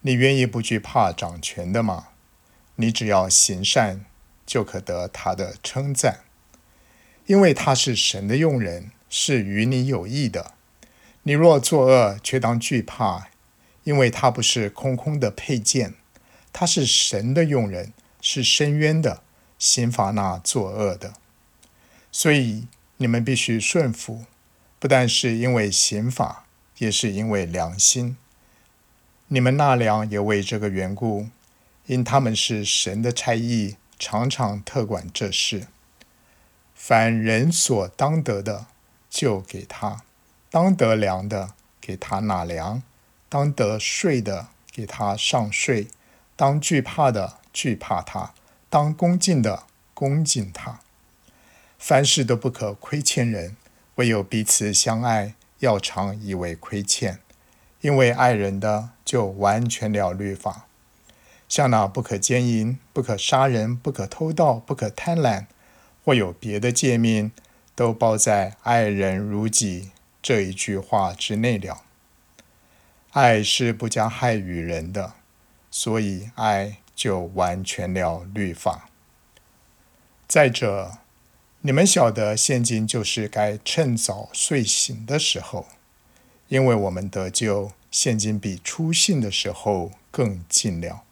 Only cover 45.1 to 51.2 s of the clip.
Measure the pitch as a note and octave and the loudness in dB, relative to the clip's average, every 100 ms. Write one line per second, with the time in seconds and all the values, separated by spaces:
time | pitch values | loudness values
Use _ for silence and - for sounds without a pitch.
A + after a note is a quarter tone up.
45.1 | G2+ - C3 G#2+ - - A#2+ G#2 - _ | -2 0 0 -2 -4 -2 -2 -2 -12 _
46.1 | _ _ _ C#3 D3 C#3+ D#3 B2+ - C#3+ | _ _ _ 2 2 2 0 0 2 2
47.1 | A2+ F#2 - _ - - G2+ - F2 - | 2 -4 -10 _ -6 -4 -4 -4 -6 -6
48.1 | F#2+ - - _ _ _ D3+ D3 D3+ F3 | -10 -10 -14 _ _ _ 2 2 2 2
49.1 | F3 - D#3+ A2 F#2+ - _ _ - C#3 | 2 2 2 2 -2 -10 _ _ -6 -2
50.1 | D3 D#3 C3 G2 F2 - A#2 _ _ _ | 0 0 -2 -4 -8 -14 -14 _ _ _
51.1 | _ | _